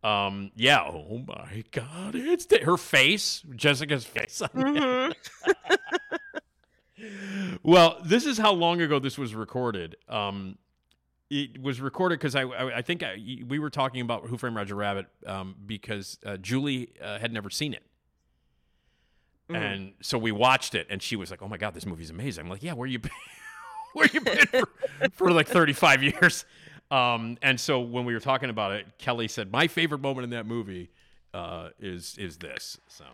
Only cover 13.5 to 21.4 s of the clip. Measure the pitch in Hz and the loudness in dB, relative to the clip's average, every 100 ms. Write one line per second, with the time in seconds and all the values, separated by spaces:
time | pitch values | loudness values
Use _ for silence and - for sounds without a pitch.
13.5 | 143 151 147 131 127 120 117 113 117 127 | -4 -2 -2 -2 -2 -4 -4 -4 -6 -4
14.5 | 113 101 101 101 98 98 _ - 95 95 | -4 -4 -2 -2 -2 -6 _ -8 -8 -8
15.5 | 95 101 104 - 104 98 - 107 98 92 | -12 -10 -10 -8 -8 -8 -14 -10 -10 -2
16.5 | 127 143 127 120 - 98 104 117 113 101 | -2 0 -4 -8 -12 -10 -6 -6 -6 -6
17.5 | - 151 - _ _ _ _ _ _ _ | -6 -6 -6 _ _ _ _ _ _ _
18.5 | _ _ _ _ _ _ _ _ _ _ | _ _ _ _ _ _ _ _ _ _
19.5 | 165 104 98 95 _ - 127 113 104 123 | -4 -4 -4 -8 _ -4 -2 0 4 6
20.5 | 131 - 107 82 98 - 110 90 92 | 6 2 -4 -4 -8 -6 -6 -6 -10